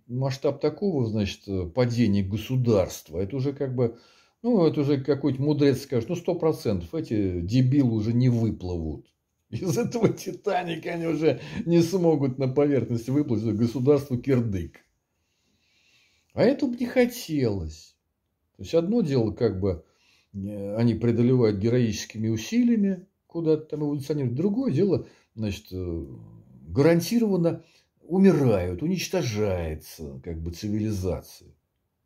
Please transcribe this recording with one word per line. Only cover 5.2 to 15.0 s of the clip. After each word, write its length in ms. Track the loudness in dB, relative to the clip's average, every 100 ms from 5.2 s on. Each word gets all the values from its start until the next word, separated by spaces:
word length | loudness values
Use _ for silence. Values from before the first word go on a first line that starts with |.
| 0 0
мудрец 420 | 0 4 2 2
скажет, 260 | -2 -4 -2
ну, 60 | -4
сто 200 | -2 0
процентов 580 | 0 0 -2 -2 -4
эти 460 | -8 -2 -2 0 -2
дебилы 520 | 0 4 4 4 2
уже 180 | 2 0
не 140 | 2 4
выплывут. 760 | 4 0 -2 -6 -6 -6 -8 -14 _ _ _ _
Из 280 | -6 -4 -2
этого 320 | -2 0 0
Титаника 800 | 0 -8 -8 -4 -2 -2 -6 -6
они 140 | -4 -4
уже 340 | 0 2 0 -4 -8 2
не 160 | 4
смогут 560 | 4 2 2 2 0 -2
на 80 | -2
поверхность 600 | 2 2 2 0 -4 -2
выплыть, 360 | -2 0 0
государству 720 | 0 0 0 2 2 2 2 -4
кирдык. 640 | 0 0 0 -4 -6 -12 _ _